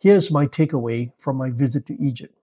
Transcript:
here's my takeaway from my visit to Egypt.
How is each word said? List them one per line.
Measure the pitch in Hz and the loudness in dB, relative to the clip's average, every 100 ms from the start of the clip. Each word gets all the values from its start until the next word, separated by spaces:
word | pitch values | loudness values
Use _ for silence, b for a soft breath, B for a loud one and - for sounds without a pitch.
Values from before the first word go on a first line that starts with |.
here's | 190 202 - | 4 4 4
my | 151 143 | 2 0
takeaway | - 151 139 117 117 120 - | 0 0 0 -2 -4 -6 -8
from | - 131 | -6 -4
my | 131 | -4
visit | 120 139 135 - | -2 -2 -2 -6
to | 156 | -4
Egypt. | 143 117 - _ | -4 -4 -12 _